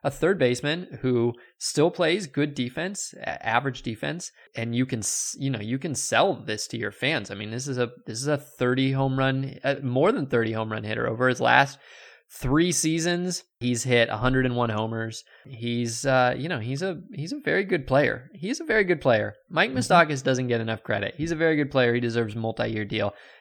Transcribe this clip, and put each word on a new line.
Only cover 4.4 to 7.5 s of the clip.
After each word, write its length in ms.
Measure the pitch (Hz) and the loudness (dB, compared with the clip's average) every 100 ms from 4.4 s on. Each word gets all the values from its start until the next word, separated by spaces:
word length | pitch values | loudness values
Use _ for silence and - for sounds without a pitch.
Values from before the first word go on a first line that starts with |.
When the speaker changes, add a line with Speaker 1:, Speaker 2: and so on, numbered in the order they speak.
| - - | -14 -6
Speaker 1:
and 180 | 117 | -2
you 120 | 117 127 | 0 0
can 140 | 117 | -2
s-, 360 | 107 - - - | -4 -4 -6 -4
you 120 | 135 | -4
know, 100 | 120 | -4
you 180 | 104 131 | -4 -4
can 160 | 165 | -4
sell 480 | 127 - 113 190 165 | -6 0 2 2 0
this 240 | 107 107 - | -4 -6 -6
to 100 | 117 | -6
your 120 | 104 | -6
fans. 400 | - 131 156 98 | -2 -2 -2 -4
I 40 | 98 | -8
mean, 140 | 104 | -8